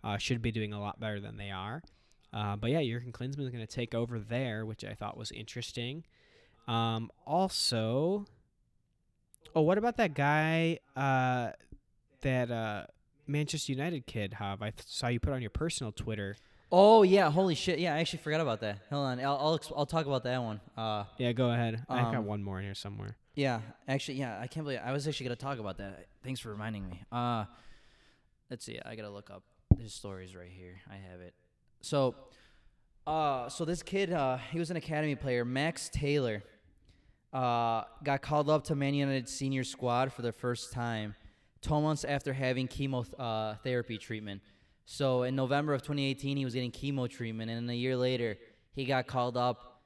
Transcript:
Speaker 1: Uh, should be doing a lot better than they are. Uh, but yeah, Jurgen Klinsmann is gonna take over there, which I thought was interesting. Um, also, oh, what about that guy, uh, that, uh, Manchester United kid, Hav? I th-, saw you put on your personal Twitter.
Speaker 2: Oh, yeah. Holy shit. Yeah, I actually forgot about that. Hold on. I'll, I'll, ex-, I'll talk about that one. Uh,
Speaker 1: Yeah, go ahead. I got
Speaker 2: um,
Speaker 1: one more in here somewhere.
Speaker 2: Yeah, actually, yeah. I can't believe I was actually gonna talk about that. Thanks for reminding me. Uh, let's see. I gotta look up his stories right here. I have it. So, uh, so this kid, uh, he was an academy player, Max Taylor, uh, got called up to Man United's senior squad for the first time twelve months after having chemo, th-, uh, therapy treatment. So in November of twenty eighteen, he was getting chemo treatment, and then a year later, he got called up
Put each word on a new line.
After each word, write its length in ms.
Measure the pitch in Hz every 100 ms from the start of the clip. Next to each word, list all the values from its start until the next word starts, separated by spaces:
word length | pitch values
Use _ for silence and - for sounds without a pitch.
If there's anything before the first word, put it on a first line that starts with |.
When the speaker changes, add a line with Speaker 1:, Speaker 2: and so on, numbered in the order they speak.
Speaker 1:
Uh, 160 | 101 104
should 240 | - 123
be 80 | 117
doing 220 | 110 107
a 80 | 104
lot 180 | 104 -
better 220 | 110 104
than 160 | 104 107
they 140 | 101
are. 300 | 95 98 139 - - _ _ _
Uh, 240 | - 104 101
but 140 | 117
yeah, 120 | 156
Jurgen 300 | 135 120 123
Klinsmann 280 | 113 127 139
is 100 | 131
gonna 160 | 120 110
take 280 | - 117
over 240 | 117 117 117
there, 480 | 104 120 131 107 110
which 180 | 110
I 100 | 101
thought 220 | 107 104 -
was 140 | 113
interesting. 720 | - 110 120 113 - 120 151 - _ _ - _ _ -
Um, 440 | 113 113 113 117 - -
also, 1000 | 165 190 - - 117 110 127 165 202 202 - _ _ _ _ _ _ _ _ _ - -
oh, 80 | 165
what 160 | 156 196
about 180 | 233 233
that 180 | 202
guy, 640 | 143 143 151 156 165 165 165 _
uh, 580 | - 135 131 127 123 117 - - - _ _ _ _
that, 300 | 139 127 120
uh, 340 | 117 110 104 - - _ _ -
Manchester 460 | 147 147 151 -
United 340 | 131 156 160 -
kid, 280 | 113 98
Hav? 260 | - 101 98
I 80 | 104
th-, 140 | - -
saw 220 | - 120
you 120 | 120
put 120 | -
on 80 | 131
your 100 | 113
personal 420 | - 165 - 117
Twitter. 440 | - - 107 98 104 - - _
Speaker 2:
Oh, 320 | 180 208 226
yeah. 280 | 190 196 165
Holy 240 | 156 190
shit. 240 | 151 - 156
Yeah, 160 | 170
I 60 | 151
actually 180 | 165 156
forgot 240 | 156 156
about 180 | 123 110
that. 180 | 107 101 -
Hold 160 | 143 139
on. 140 | 127
I'll, 180 | 135 143
I'll, 160 | 151
ex-, 180 | 160 -
I'll 120 | 139 139
talk 180 | 165
about 200 | 143 131
that 180 | 123 127
one. 180 | 117 104 - -
Uh, 280 | 113 107 101 -
Speaker 1:
Yeah, 160 | 123
go 180 | 117 127
ahead. 320 | 120 117 113 123
I 140 | 127
got 140 | 117 117
Speaker 2:
um, 100 | 104
Speaker 1:
one 160 | 104
more 160 | 98 95
in 60 | 98
here 80 |
somewhere. 420 | 98 101 101 101 107 _
Speaker 2:
Yeah, 260 | - 139 117 110 - -
actually, 320 | 139 - 135
yeah. 200 | 131 101
I 100 | 123
can't 160 | 160 147
believe 140 | 127
I 80 | 117
was 140 | 139 143
actually 180 | 143 127
gonna 100 | 120
talk 220 | 135 131
about 200 | 104 92
that. 280 | 98 85 - _
Thanks 180 | 127 131
for 100 | 117
reminding 360 | 104 107 104 92
me. 140 | 90 -
Uh, 340 | 120 123 117 101 - - - - _ _ _ _ _ _
let's 140 | 123
see. 140 | - 117
I 120 | 120 113
gotta 140 | 104
look 200 | 101 104
up 140 | 95 _ _ _ -
his 160 | 113
stories 400 | - 101 95 92
right 160 | 92 87
here. 300 | 92 90 92 -
I 60 | 98 95
have 100 | 90
it. 140 | 90 _ _ _ _ _
So, 360 | - 143 131 - - - - _ - _ _ _ -
uh, 420 | 156 151 131 123
so 160 | -
this 180 | 160 151
kid, 300 | - 196 190
uh, 260 | 170 135 127 113
he 80 | 165
was 120 | 170
an 60 | 170
academy 380 | 156 151 151
player, 300 | 135 139 123
Max 440 | 120 131 156 160 -
Taylor, 540 | - 143 147 123 107 - - _ _ _ _ _ _ _
uh, 520 | 131 123 120 117 113 - -
got 180 | 143 139
called 280 | - 151 147
up 140 | 151
to 100 | -
Man 200 | 143 139
United's 380 | 143 139 135 120
senior 300 | - 135 135
squad 500 | 127 - 123 120 131
for 100 | -
the 100 | 117
first 400 | - 123 120 -
time 420 | 120 120 110 107 - - _ _ _
twelve 220 | - 151
months 200 | 151 151
after 280 | - 143 143
having 340 | 131 131 127 127
chemo, 380 | - 139 131
th-, 100 | 113 -
uh, 360 | 120 110 110 107
therapy 360 | 131 123 120 110
treatment. 440 | - 110 107 98 - _ _ _
So 380 | - - 135 127
in 140 | 127 135
November 380 | 131 143 151
of 80 | 139
twenty 240 | - 143 135
eighteen, 300 | 135 135 139
he 80 |
was 100 | 131
getting 180 | 120 123
chemo 360 | - 139 139 120
treatment, 420 | - 117 110 113
and 160 | 117 120
then 40 |
a 60 | 120
year 180 | 127 127
later, 420 | 127 127 117 101 - _ _
he 120 | -
got 220 | 131 131 123
called 300 | 131 123 123
up 460 | 123 117 - -